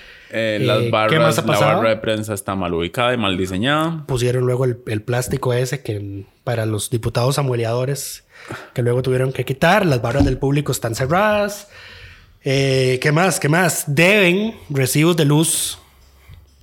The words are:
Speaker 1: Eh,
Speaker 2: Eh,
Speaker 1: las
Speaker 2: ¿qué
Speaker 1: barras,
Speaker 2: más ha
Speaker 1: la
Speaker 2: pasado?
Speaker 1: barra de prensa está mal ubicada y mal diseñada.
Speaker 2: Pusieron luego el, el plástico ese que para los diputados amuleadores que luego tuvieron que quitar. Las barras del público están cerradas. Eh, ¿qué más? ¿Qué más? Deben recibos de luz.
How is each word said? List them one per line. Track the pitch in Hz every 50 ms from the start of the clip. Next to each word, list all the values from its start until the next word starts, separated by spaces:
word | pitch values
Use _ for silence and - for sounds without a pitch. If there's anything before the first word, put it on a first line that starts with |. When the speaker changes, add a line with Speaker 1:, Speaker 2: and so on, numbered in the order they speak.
| - - - - - -
Speaker 1:
Eh, | - 110 113 110 107 104
Speaker 2:
Eh, | -
Speaker 1:
las | 127 - 107
Speaker 2:
¿qué | 120 117
Speaker 1:
barras, | 113 107 107 110 156 156
Speaker 2:
más | 117 113 113 -
ha |
Speaker 1:
la | - 113
Speaker 2:
pasado? | - 101 - 107 - 180
Speaker 1:
barra | 113 113
de | 110 107
prensa | - 113 110 107 107 104 107
está | 98 - - 98
mal | 98 92 87 87
ubicada | 82 85 87 - - 120 120 127
y | 120
mal | 107 98 95 90
diseñada. | 92 87 92 92 110 135 147 151 156 165 165 160 147
Speaker 2:
Pusieron | - 139 120 120 123 123 127 127
luego | 123 123 123 131
el, | 127 120 120 - -
el | 107 107
plástico | - - 120 120 127 - - 131 - 127 120
ese | 123 131 131 - -
que | - - 110 104 101 101 98 101 98 - _ _ _
para | - 120 113 110
los | 110 107 104 - -
diputados | - 117 - 117 - 123 120 131 143 143
amuleadores | 143 131 123 120 117 110 117 123 127 135 143 139 - - - - - _ - - - - - - - - -
que | - 123
luego | 120 120 127
tuvieron | 127 131 127 127 131 135
que | 131 - 127
quitar. | - 135 - - 165 185 214 202
Las | 170 135 120
barras | 113 120 120 139 143
del | 135 131 117
público | - 135 139 147 143 147 131
están | - - 117 110
cerradas. | 107 131 131 160 185 208 214 208 208 202 208 202 - - - - - - - - - - - - - - - _ _ -
Eh, | 143 135 139 139 135 135 131 131 127 127 127
¿qué | - 151 151
más? | 160 180 190 151 -
¿Qué | - 143
más? | 156 170 185 165 156 - - -
Deben | 143 139 165 180 208 214 196 175 175 196 214 226 220 - - -
recibos | 147 135 135 - - 143 156 170 175
de | 160 156
luz. | 139 147 151 160 156 - - - - - - - - _ _ - _ _ _ - - - - - - _ _